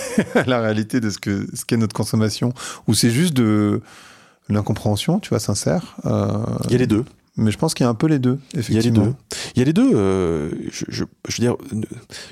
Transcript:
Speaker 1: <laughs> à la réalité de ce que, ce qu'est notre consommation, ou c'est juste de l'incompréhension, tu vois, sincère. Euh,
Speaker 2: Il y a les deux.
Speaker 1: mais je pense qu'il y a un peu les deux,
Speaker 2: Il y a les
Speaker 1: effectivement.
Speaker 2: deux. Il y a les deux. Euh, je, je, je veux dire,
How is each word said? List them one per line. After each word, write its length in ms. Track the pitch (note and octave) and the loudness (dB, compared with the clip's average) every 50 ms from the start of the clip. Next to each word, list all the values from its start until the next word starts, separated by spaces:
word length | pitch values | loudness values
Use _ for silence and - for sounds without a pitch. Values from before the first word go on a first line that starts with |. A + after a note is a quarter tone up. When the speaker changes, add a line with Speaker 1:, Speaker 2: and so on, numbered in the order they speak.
| - - - - | -4 -2 -2 -2
Speaker 1:
<laughs> 160 | A#2 - - | -2 0 0
à 100 | A#3 B2 | 0 2
la 160 | B2+ B2+ A#2 | 2 2 2
réalité 400 | A2+ A2 G#2+ G#2+ G#2+ G#2+ - B2+ | 2 0 0 0 -2 -2 -2 -2
de 80 | A2 G#2 | -2 -2
ce 80 | F#2 - | -4 -4
que, 280 | - G#2+ G2+ G2 G2 - - | -4 -4 -2 -2 -4 -6 -8
ce 100 | - - | -10 -4
qu'est 140 | - B2 A2+ | -2 0 0
notre 180 | A2+ G2+ - | 0 0 0
consommation, 560 | - A2 - - A2+ A2 G#2+ - - B2+ A#2+ - - - - - - - | -4 -4 0 0 0 0 0 0 -2 -4 -4 -4 -6 -12 -14 -12 -6 -2
ou 60 | - A2 | 0 2
c'est 160 | - - A#2+ | 4 4 2
juste 220 | A2+ C3+ F3+ F3+ C#3+ | 4 4 2 2 2
de 460 | B2+ A#2 G#2+ G#2+ G#2+ G#2 G#2 G#2 G#2+ - - - - - - - - - _ _ _ _ - | 2 4 4 4 4 4 2 2 -2 -4 -8 -20 -20 -20 -20 -20 -20 -20 _ _ _ _ -2
l'incompréhension, 720 | G2+ G#2+ G#2 - A2 - - A2 G#2+ G2+ - - E3+ G#3+ | 0 0 0 0 -2 -2 0 -2 0 0 0 0 0 0
tu 100 | - - | 0 -2
vois, 80 | - A2 | -2 -2
sincère. 560 | - - G2+ - - C3+ D#3 F3 - - - - - | -2 -2 -4 -2 0 0 0 -2 -2 -6 -14 -8 -4
Euh, 240 | - A2 G#2 G#2 G#2+ G#2 G#2 A2+ A#2 A#2 - - | -2 0 0 0 0 -2 -2 -4 -4 -4 -4 -2
Speaker 2:
Il 60 | A2+ | 0
y 20 | A#2+ | 2
a 40 | B2 | 2
les 80 | B2+ | 2
deux. 180 | A#2 G#2+ G#2 C3+ - - _ _ _ - | 2 2 0 0 -4 -10 _ _ _ -4
Speaker 1:
mais 140 | - A2+ G#2+ | 0 0 0
je 40 | G2+ - | 0 0
pense 140 | D#3+ D#3+ - | -2 -2 0
qu'il 100 | - C3 | 2 2
y 20 | |
a 40 | A#2+ | 2
un 40 | A#2 | 2
peu 120 | G#2+ D#3+ D#3 | 2 2 2
les 100 | D#3 C3+ | 2 2
deux, 200 | B2 B2 B2+ D3 - - | 2 0 0 -2 -6 -8
Speaker 2:
Il 60 | - D3 | -6 -6
y 20 | |
a 20 | |
les 80 | A2 - | -2 0
Speaker 1:
effectivement. 340 | G#2+ A2 A2 A#2+ A#2 A2 G2+ | 0 2 2 4 4 4 4
Speaker 2:
deux. 80 | A2+ C3+ - _ - - - - - - | 2 0 -4 _ -12 -12 -10 -10 -4 0
Il 40 | A#2+ | 0
y 20 | |
a 20 | B2+ | 2
les 80 | D3+ | 2
deux. 220 | D#3+ G#3 C4 C#4 G3 | 4 4 4 4 4
Euh, 560 | A#2 G2 F#2+ F#2+ F#2+ F#2 E2 E2 D2+ D2 E2 - - - - | 4 4 4 2 2 2 2 0 0 -2 -4 -6 -6 -8 -10
je, 140 | - - - - | -8 -8 -10 -8
je, 160 | - A2+ - - _ _ - - | -6 -6 -6 -8 _ _ -10 -8
je 80 | - | -4
veux 20 | - | 0
dire, 140 | A#2 A#2+ A2 - - - G2+ A2 G#2+ - - B2 - - - - - - | 0 0 0 -2 -6 -8 -6 -6 -6 -8 -10 -16 -18 -18 -18 -18 -18 -12